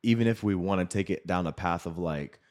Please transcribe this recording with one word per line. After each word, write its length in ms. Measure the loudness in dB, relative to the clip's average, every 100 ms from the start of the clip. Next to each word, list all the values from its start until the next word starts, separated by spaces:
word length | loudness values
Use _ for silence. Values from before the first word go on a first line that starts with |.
even 240 | 2 4 4
if 140 | 2
we 120 | 2
wanna 320 | 0 2 0 0
take 240 | -2 -2
it 160 | -2 0
down 200 | 0 0
a 60 |
path 320 | -2 -2 -2
of, 140 | -4 -4
like, 400 | -4 -4 -6 -12 _